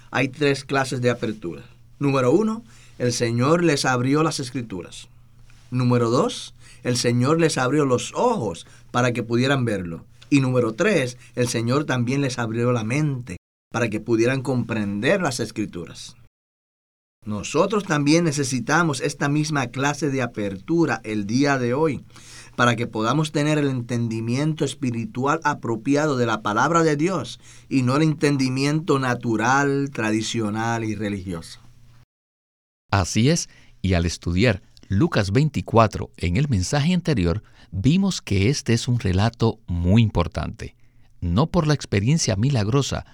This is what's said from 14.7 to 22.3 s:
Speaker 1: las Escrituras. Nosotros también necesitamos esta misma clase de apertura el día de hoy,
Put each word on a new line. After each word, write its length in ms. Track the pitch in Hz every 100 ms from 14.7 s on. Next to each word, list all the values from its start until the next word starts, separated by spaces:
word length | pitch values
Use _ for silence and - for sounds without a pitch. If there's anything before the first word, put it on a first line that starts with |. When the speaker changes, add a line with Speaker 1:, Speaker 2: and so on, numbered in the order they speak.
| 110 101 101 131 190
Speaker 1:
las 180 | 170 123
Escrituras. 800 | 110 - 98 87 - - - - - _ _ _ _ _ _ _ _ _
Nosotros 600 | 107 104 - 147 190 208
también 400 | 190 151 143 165
necesitamos 760 | 170 143 127 123 110 156 165 135
esta 280 | 143 - 143
misma 380 | 147 151 147 123
clase 420 | 127 139 143 151
de 120 | 131
apertura 800 | 120 110 101 95 - 165 151 113
el 220 | 110 107 101
día 320 | 123 143 135
de 160 | 120
hoy, 300 | 131 160 120 - - -